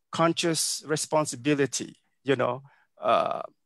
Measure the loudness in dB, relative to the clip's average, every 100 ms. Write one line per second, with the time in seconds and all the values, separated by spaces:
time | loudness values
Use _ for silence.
0 | _ 2 2 2 0 0 -2 -4 -4 -4
1 | 0 0 0 -4 0 2 2 -2 -8 -14
2 | _ _ -2 0 0 -2 -10 _ _ -4
3 | 2 2 2 -2 -8 _